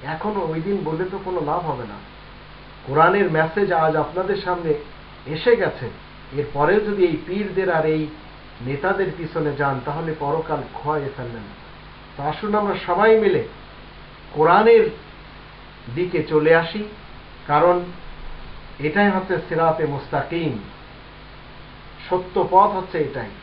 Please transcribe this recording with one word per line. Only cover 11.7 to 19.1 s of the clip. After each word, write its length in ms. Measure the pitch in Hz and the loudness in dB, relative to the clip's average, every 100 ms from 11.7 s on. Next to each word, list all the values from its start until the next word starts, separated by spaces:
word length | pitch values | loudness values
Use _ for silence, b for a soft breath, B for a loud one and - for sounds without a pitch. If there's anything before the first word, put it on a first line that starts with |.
| - - - - - | -20 -20 -20 -20 -8
তো 60 | |
আসুন 320 | 143 156 208 214 | -6 -4 -2 0
আমরা 200 | 202 180 - | 0 -4 -2
সবাই 320 | 185 214 220 | 4 6 6
মিলে 280 | 202 156 - - - - - - - - - | 6 2 -2 -12 -20 -20 -20 -20 -20 -20 -12
কোরআনের 560 | 147 160 185 220 226 196 - - - - - - - - - - 127 | 2 6 8 8 8 6 -2 -16 -20 -20 -20 -20 -20 -20 -18 -10 -4
দিকে 280 | 180 170 | -2 -2
চলে 320 | - 156 151 165 | 0 2 6 4
আসি, 280 | 165 208 208 - - - - - - | 4 -6 -10 -12 -18 -20 -20 -18 0
কারণ 340 | 147 170 175 180 - - - - - - - - - | 4 6 4 0 -12 -14 -12 -12 -12 -14 -14 -16 -4
এটাই 300 | 147 196 | -2 2
হচ্ছে 280 | 202 | 4